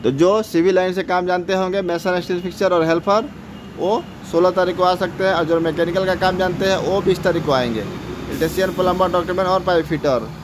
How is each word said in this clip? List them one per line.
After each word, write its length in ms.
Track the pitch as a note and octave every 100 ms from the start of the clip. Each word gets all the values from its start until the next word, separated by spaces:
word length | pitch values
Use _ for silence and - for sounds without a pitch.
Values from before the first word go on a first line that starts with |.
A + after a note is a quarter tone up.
तो 80 | B2+
जो 320 | C#3 F3 G#3+
civil 320 | G#3+ E3 F3 F#3
line 180 | F#3
से 100 | F#3
काम 220 | F3+ F3+ F3+
जानते 280 | F3+ F3
होंगे, 280 | F#3+ F#3+ G3
मेसन, 380 | F3+ E3+ F#3+ F3+
स्टील 220 | - F3+
fixer 320 | F3+ E3 F#3+
और 120 | F3 D#3+
helper, 440 | E3 F3+ G#3 C#4+ - - - - -
वो 260 | E3+ A#3 - - -
सोलह 180 | E3 F3+
तारीख 280 | F3+ F3+ E3+
को 60 |
आ 120 | F3+ F3+
सकते 280 | F#3 D3+
हैं। 100 | F#3+
और 100 | E3+
जो 160 | D#3+ E3
mechanical 460 | E3 D#3 E3+ F3 F#3+
का 100 | F3+
काम 220 | F#3 F3+
जानते 280 | F#3 F3 F#3+
हैं, 120 | F#3+
वो 240 | D3+ F#3+
बीस 180 | G3 F3
तारीख 260 | F#3 E3+ D3+
को 60 |
आएंगे। 280 | C3+ B2 A2+
electrician, 960 | F#2+ - - - - - D#3+ D#3+ F#3+
plumber, 380 | F#3 F3+ F3+ F#3
doctorman 340 | F3+ E3 F3+ F#3
और 140 | F#3
pipe 260 | F#3 F3 D#3
fitter। 440 | D#3 D3+ B2+ A2 -